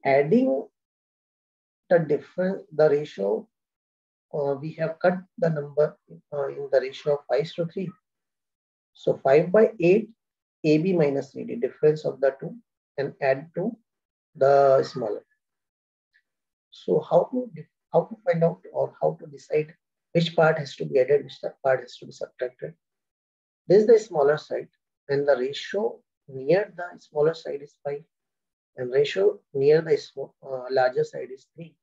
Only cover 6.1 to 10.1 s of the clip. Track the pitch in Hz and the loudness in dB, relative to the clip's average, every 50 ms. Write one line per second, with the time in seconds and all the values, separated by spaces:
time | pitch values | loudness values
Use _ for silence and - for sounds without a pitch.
6.1 | 165 165 _ _ 151 143 139 139 139 139 143 - - 131 123 135 139 - - 151 | -20 -20 _ _ -8 -8 -6 -6 -8 -10 -6 0 0 0 0 -2 -10 -8 -2 -2
7.1 | 143 143 - - 123 135 156 160 - - 165 170 - 196 185 165 - _ _ _ | -2 -2 -2 -2 -2 -2 -2 -4 -6 -8 -8 -6 -6 -8 -10 -10 -12 _ _ _
8.1 | _ _ _ _ _ _ _ _ _ _ _ _ _ _ _ _ _ _ - - | _ _ _ _ _ _ _ _ _ _ _ _ _ _ _ _ _ _ -2 -2
9.1 | 139 - _ 135 135 156 170 175 185 214 220 220 - - 165 170 190 226 214 - | -2 0 _ 4 4 4 4 4 4 4 4 4 2 0 2 2 2 2 0 -4